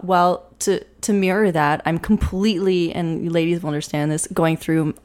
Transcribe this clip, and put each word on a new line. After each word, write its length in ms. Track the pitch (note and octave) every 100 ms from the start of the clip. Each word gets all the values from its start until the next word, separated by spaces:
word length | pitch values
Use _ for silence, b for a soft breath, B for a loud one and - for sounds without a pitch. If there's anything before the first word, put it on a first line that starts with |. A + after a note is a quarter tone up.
well, 420 | F3+ F3+ F3+ - - _
to, 240 | - F#3 - _
to 120 | -
mirror 380 | G3+ F#3 G3 G#3
that, 300 | D#3+ D3 D#3 E3+
I'm 120 | E3
completely, 960 | - G#3+ - F#3+ A3 F3+ F#3+ F3+ E3
and 300 | - E3 D#3+
you 60 | E3+
ladies 300 | E3+ E3 E3+
will 80 | D#3
understand 420 | D3 - D3 D3+
this, 160 | D#3 -
going 240 | F3 E3 D#3+
through 360 | - D#3+ D3+ -